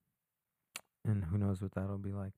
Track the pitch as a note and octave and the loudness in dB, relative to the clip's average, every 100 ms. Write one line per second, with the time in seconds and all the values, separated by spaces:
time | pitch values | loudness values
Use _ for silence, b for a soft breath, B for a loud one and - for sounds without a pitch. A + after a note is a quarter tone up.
0 | _ _ _ _ _ _ _ - _ _ | _ _ _ _ _ _ _ -18 _ _
1 | A2 G2+ E2 G#2 G2+ F#2+ F#2+ F#2 G2 G2 | 0 2 2 2 2 2 -2 -4 -2 -4
2 | G2 G2 G2 | -4 -4 -6